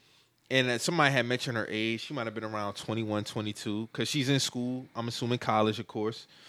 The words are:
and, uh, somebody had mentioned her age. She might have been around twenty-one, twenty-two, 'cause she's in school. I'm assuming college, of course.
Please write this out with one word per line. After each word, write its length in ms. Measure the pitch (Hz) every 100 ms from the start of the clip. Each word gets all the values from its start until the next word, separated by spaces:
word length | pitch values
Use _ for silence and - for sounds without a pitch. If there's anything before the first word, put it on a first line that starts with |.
| _ _ _ _ -
and, 180 | 131 127
uh, 80 | 117
somebody 340 | - 170 143
had 140 | 135
mentioned 320 | 120 123 - 117
her 100 | 95
age. 340 | 107 110 113
She 120 | -
might 120 | 147 113
have 80 |
been 80 | 107
around 320 | 107 107 101
twenty-one, 480 | 101 - 110 107 104
twenty-two, 640 | 104 117 107 104 110 104 113
'cause 160 | - 113
she's 220 | 151 127
in 100 | 139
school. 460 | - 123 123 127 131
I'm 120 | 117 117
assuming 320 | - 120 123
college, 400 | - 110 107 107
of 80 | 107
course. 400 | 113 107 117 - -